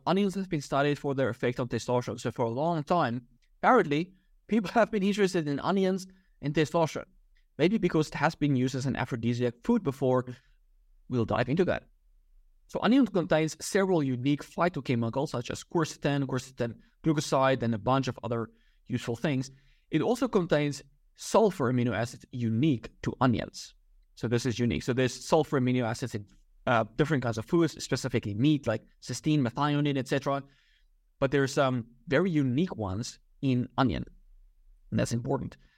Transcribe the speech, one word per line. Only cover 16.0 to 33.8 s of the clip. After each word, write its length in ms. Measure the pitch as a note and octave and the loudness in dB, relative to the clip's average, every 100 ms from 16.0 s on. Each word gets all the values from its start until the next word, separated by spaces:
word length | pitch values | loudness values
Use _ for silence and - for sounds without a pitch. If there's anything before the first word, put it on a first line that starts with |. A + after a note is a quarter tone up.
| D3+ C#3+ C3+ | -2 -2 -2
quercetin 480 | C3 - - A#2 - _ _ | -4 -6 -6 -6 -6 _ _
glucoside, 600 | D#3+ D3+ - C#3+ C3+ C3 | -2 0 2 2 2 2
and 100 | A#2 | 0
a 60 | A2 | -2
bunch 280 | G2 C3+ B2+ | 0 0 0
of 120 | - | -4
other 280 | - A#2 A2 _ _ _ - | -4 -4 -6 _ _ _ -6
useful 300 | B2 - A#2 | -6 -4 -2
things. 340 | E3 C3 C3 - _ _ - | -2 -2 -4 -12 _ _ -4
It 100 | D#3+ | 0
also 260 | E3 B3 B3 | 0 0 0
contains 540 | G#3+ E3+ D3+ D3 C#3+ - _ _ - | 0 2 2 0 -4 -12 _ _ -16
sulfur 540 | - - G#3+ - A#2+ | 2 4 4 2 0
amino 240 | B2+ B2 G2+ | 2 0 -2
acids 300 | A#2+ - - | -4 -8 -12
unique 580 | B2+ A#2 A2 D#3 A#2+ - - | -4 -2 2 2 0 -4 -10
to 100 | - - | -6 0
onions. 540 | C3 G#2 - - - _ _ _ _ - | 2 2 -2 -10 -18 _ _ _ _ -8
So 120 | A#2+ | -2
this 200 | A#2+ C3 | -2 0
is 100 | A2 | 0
unique. 240 | A#2+ C#2+ | 0 0
So 100 | - | -2
there's 220 | B2 B2+ | 0 0
sulfur 480 | - - E3 D3 C#3+ | -2 0 2 2 0
amino 220 | B2 B2+ | 0 0
acids 320 | A2+ A2+ A#2+ G#2 | -2 -4 -6 -8
in, 100 | G2+ - _ _ - | -12 -20 _ _ 0
uh, 200 | A#2 G#2+ - | 0 0 0
different 260 | D3 D3 | 0 0
kinds 160 | B2 A2+ | 0 -4
of 80 | - | 0
foods, 380 | E3+ D#3+ - | 2 2 -2
specifically 500 | - C3 C3 A#2+ A2 | -6 -4 -2 -2 -2
meat, 320 | G2+ C#3+ D3 - | 0 2 2 0
like 160 | A2 - _ | -4 -6 _
cysteine, 440 | - B2 D#3 D3+ A#2+ | -12 -6 0 0 0
methionine, 520 | - D3 D3 D3 C#3 | 0 0 0 0 -2
et 80 | B2+ | -2
cetera. 340 | C#3+ C#3+ C#3 - _ _ _ _ _ _ - | -2 -2 -4 -6 _ _ _ _ _ _ -4
But 100 | C3+ | 0
there's 240 | C#3 C3+ | 2 0
some 320 | D3+ C3+ B2+ A2 - - | 2 2 0 -6 -12 -2
very 240 | C3 F#3+ | 0 2
unique 440 | D3+ C3+ B2 F3+ - | 2 2 2 0 -2
ones 440 | G2 F#2+ B2 - _ _ | -4 -4 -6 -12 _ _
in 260 | C#3 B2 A#2+ | 0 0 0
onion. 260 | - | 0